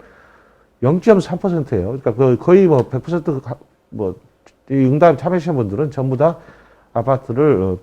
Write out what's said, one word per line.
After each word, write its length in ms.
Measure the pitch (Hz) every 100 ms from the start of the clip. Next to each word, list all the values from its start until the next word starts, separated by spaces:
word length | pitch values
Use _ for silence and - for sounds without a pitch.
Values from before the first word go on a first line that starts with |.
| - _ _ _ _ _ _ -
영점삼 560 | 123 175 233 196 - 175
퍼센트예요. 480 | 196 170 131 104 92
그러니까 260 | 135 131
그 240 | 110 135 120
거의 280 | - 185 185
뭐 200 | 143 113
백 140 | 131
퍼센트 400 | - 170 156 135
가-, 160 | 127 127 _ _ _
뭐 260 | 107 95 - _ _ _ _ -
이 60 | 135
응답 420 | 131 147 170 135
참여하신 380 | 165 180 160 143
분들은 340 | 104 101 147
전부 280 | 139 135 127
다 200 | 156 170 - - _ _ _
아파트를, 680 | 117 120 131 - 117 151 101
어, 160 | 95 92